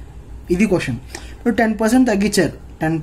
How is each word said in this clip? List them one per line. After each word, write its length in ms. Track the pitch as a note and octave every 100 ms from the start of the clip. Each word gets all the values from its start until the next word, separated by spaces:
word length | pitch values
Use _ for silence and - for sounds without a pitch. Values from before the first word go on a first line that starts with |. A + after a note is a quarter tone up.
| - - - - -
ఇది 120 | F3 A3
క్వశ్చన్. 280 | - - A#2 - - - -
ఇప్పుడు 160 | A#3+ -
టెన్ 140 | A3 G#3+
పర్సెంట్ 240 | A3 B3+ B3
తగ్గించారు, 440 | G3+ G3+ G3 D3 - - -
టెన్ 140 | D#3+ D#3+